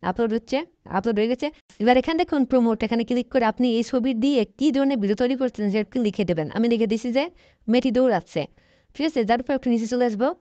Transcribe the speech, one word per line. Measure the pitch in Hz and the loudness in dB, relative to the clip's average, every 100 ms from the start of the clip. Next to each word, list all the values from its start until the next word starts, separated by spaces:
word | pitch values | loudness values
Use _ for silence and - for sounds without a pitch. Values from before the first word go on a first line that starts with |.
আপলোড | 180 185 233 226 | -6 -2 -2 -2
হচ্ছে, | 226 262 339 _ - 190 | -2 -6 -6 _ -6 -4
আপলোড | 208 214 | -2 0
হয়ে | 220 | 0
গেছে। | 247 294 - _ - | -2 -4 -8 _ -2
এবার | 214 254 | 4 4
এখানে | 254 330 | 2 0
দেখুন | 359 294 254 | 0 0 2
প্রমোট, | 254 233 220 220 | 2 2 0 0
এখানে | 233 226 | -2 0
ক্লিক | 247 240 | -2 0
করে | 269 226 | 0 0
আপনি | 220 247 226 | 0 0 0
এই | 226 | 0
ছবি | 262 240 233 | -2 0 0
দিয়ে | 262 285 208 - | 0 0 -2 0
কী | 285 269 | 0 2
ধরনের | 277 269 | 0 0
ভিডিও | 196 208 | 0 0
তৈরি | 247 262 | 0 0
করছেন | 254 226 208 | -2 -2 -2
সেটা | 202 208 254 220 | -2 -2 -2 -2
লিখে | 202 185 | -2 -2
দেবেন। | 165 156 - | -2 -2 -2
আমি | 233 | 0
লিখে | 233 226 | 0 0
দিছি | 220 247 240 | -2 -2 -2
যে | 320 - _ _ - | -2 -8 _ _ 0
মেয়েটি | 240 262 233 | 0 2 2
দৌড়াচ্ছে, | 262 196 - - 147 _ _ _ _ | 2 2 -2 -8 -8 _ _ _ _
ঠিক | - 311 | -6 -4
আছে? | 294 214 | -2 0
যার | 233 247 | 0 0
পর | 269 | -2
একটু | 247 | 0
নিচে | 233 220 | 0 0
চলে | 247 247 | 0 0
আসবো। | 208 254 359 | 0 -4 -4